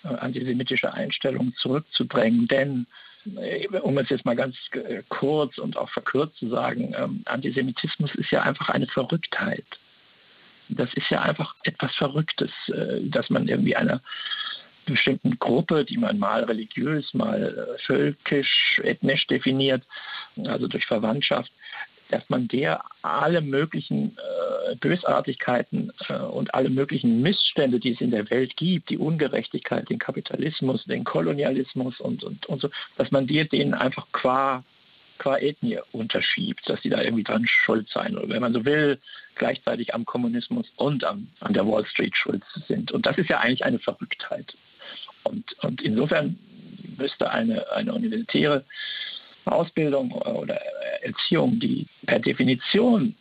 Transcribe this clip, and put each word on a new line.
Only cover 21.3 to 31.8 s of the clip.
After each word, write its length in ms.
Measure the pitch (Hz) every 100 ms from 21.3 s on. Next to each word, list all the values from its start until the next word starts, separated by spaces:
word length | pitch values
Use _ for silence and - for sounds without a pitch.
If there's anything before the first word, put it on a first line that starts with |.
| 143 - _ - - - _ -
dass 200 | - -
man 180 | 127 120
der 360 | 123 160 - - -
alle 400 | 160 - 160 170
möglichen, 760 | 147 135 160 - - - - -
äh, 580 | - 87 87 - 87 123
Bösartigkeiten, 1160 | 139 175 - 139 135 131 - 123 - - - - -
äh, 60 |
und 380 | - - - 139
alle 160 | - 131
möglichen 540 | 131 143 139 120 117
Missstände, 580 | 147 - - - 135 120
die 120 | 127
es 100 | 117
in 80 | 127
der 180 | 110 107
Welt 260 | 120 127 -
gibt, 340 | 160 185 -
die 80 | -
Ungerechtigkeit, 920 | 151 165 143 - - - - - -
den 100 | -
Kapitalismus, 840 | - - - - 143 156 131 131
den 200 | - -
Kolonialismus 960 | - 156 165 143 139 135 131 -